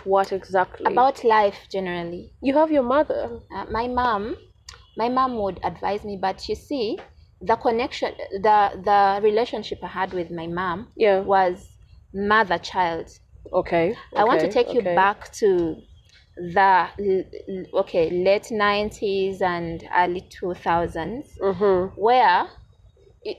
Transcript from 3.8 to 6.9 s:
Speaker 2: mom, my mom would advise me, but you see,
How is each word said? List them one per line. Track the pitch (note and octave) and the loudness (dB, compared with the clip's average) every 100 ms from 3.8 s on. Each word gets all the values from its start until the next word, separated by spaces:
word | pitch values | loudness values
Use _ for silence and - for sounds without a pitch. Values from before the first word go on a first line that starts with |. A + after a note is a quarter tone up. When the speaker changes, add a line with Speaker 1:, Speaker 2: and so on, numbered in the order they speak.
| B3 | -4
Speaker 2:
mom, | B3 B3 G#3 G#3+ F#4 - _ - - _ - | -2 0 -2 -4 -10 -16 _ -20 -20 _ -6
my | A#3 | -2
mom | B3+ C4 A#3 | 0 0 -2
would | G3 F#3 | -4 -4
advise | F3+ E3 F#3+ G#3 G#3 | -8 -6 -6 -6 -8
me, | G3 | -6
but | F#3+ F#3+ - | -6 -6 -8
you | G#3 | -8
see, | - C#4+ G#3+ | -6 -4 -4